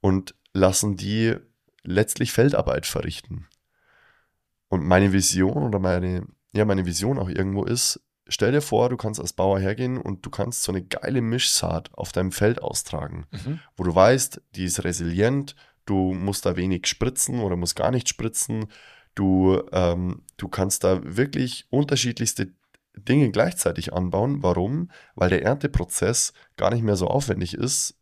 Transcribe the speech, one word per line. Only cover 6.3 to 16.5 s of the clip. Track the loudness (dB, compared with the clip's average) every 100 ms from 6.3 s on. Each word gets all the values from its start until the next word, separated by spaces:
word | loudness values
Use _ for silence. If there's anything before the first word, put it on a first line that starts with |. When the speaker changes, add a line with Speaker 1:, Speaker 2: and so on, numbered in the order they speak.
| _ _
Speaker 1:
ja, | 0
meine | 2 2 0
Vision | -2 -2 -2
auch | -2
irgendwo | -2 -2 -2
ist, | -2 -2 -2 -4 _ _ -10
stell | 0 2
dir | 2
vor, | 2 2 2
du | 0
kannst | -4 -6
als | -8
Bauer | 0 2 2
hergehen | 0 -2 -4 -4
und | -6 -8
du | -8
kannst | -6 -6 -4
so | -4
eine | -4
geile | -4 -6 -2 -2
Mischsaat | 0 0 0 0 -2 -4 -6
auf | -12 -6
deinem | -2 -2
Feld | 2 0 0
austragen, | -4 -6 -6 -8 -8 -10 -12
Speaker 2:
Mhm. | -10 -8 -10 -12 -4
Speaker 1:
wo |
du | 0
weißt, | 6 8 6 2 -6 _
die | -6
ist | -4 -2
resilient, | -4 -2 -2 2 2 2 -4 -14 _ _
du | -2 0 0
musst | 0 -2 -2
da | -2